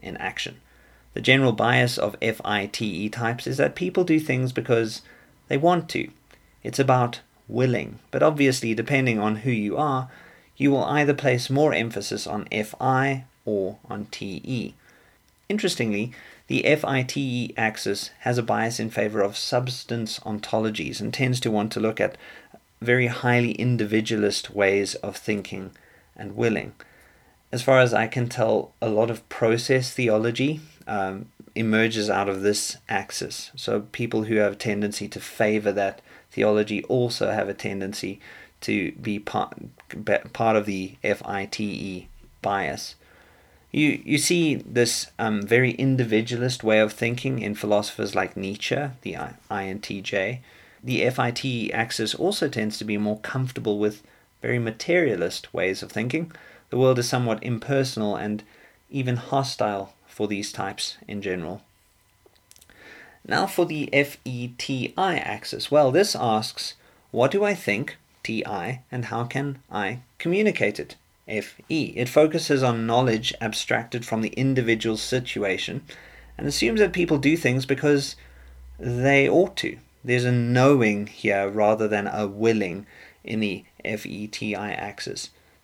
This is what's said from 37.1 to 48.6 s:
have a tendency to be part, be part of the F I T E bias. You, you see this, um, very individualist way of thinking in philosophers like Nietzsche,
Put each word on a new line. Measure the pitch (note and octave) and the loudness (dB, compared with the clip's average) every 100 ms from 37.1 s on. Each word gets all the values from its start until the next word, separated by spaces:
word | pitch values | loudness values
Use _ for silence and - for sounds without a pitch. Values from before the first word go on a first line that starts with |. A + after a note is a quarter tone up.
| - G2+ | 0 -2
have | G#2+ G2 | 0 -2
a | |
tendency | G2 G#2 G2 F#2+ G#2 F#2+ G2 - - - _ | -4 -6 -6 -6 -6 -8 -10 -14 -20 -20 _
to | - G#2+ F2+ | -2 -2 -2
be | - - G2+ | -6 -6 -6
part, | - - - - - - - - | -4 -4 -4 -8 -16 -18 -16 -8
be | G#2+ G2+ - | 0 0 0
part | - A2+ A2 | -2 2 2
of | G#2 | 2
the | F#2+ F#2 - | -4 -6 -4
F | G#2 G2+ - | -2 -2 -4
I | G2 G2 | -8 -8
T | - | -6
E | G#2 - G2 F2+ - - - _ | -6 -6 -8 -10 -14 -20 -20 _
bias. | G2+ G2 D#2 - - - _ - - _ _ _ _ | -2 -2 -2 -6 -10 -16 _ -20 -20 _ _ _ _
You, | - D3+ - | 0 2 0
you | - C#3+ | 0 0
see | - F3 D#3+ C3+ | 2 2 2 0
this, | - A#2+ A#2 - - - | -2 2 2 0 -6 -4
um, | A2 G#2+ | -2 -2
very | G#2 A#2 B2+ | 2 4 4
individualist | - C3+ C3 A2+ G#2+ A#2 A#2+ B2+ B2 | 2 2 2 2 2 0 -2 -2 -2
way | A2 G#2+ | 4 4
of | G#2+ | 4
thinking | - A#2 A#2+ C3 B2+ | 2 -4 -2 -4 -4
in | G#2 G#2 | -4 -4
philosophers | G#2+ G#2 G#2 - G#2 | 0 0 0 -4 -4
like | G2 F#2 F#2+ | -2 -4 -4
Nietzsche, | G2 G#2 | -8 -6